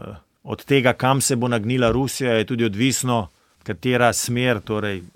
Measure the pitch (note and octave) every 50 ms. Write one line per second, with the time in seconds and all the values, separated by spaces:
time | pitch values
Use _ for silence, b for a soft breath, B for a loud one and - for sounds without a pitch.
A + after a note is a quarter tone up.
0 | - - G#2+ - _ _ _ _ - - - - - - C#3+ C#3 A#2+ B2+ A#2 -
1 | - C3 C3+ C3+ - - C#3 A#2 A#2+ B2 A#2+ A2+ G2+ A2+ B2+ C3 B2 A2+ A2+ B2
2 | C3+ B2 - - C#3 B2 A#2 A2 G#2+ - B2 A2+ A#2 A2 F#2+ G#2 B2 C3+ A#2+ -
3 | - B2+ A#2+ A#2 G2 - _ _ _ _ _ _ - - G#2 E2+ - B2 B2 A#2+
4 | B2 A#2 G#2+ - - - A#2+ A#2+ B2+ B2+ A#2+ G2+ - - A2 G#2+ G2+ G#2 G2 F#2
5 | F2 F2 _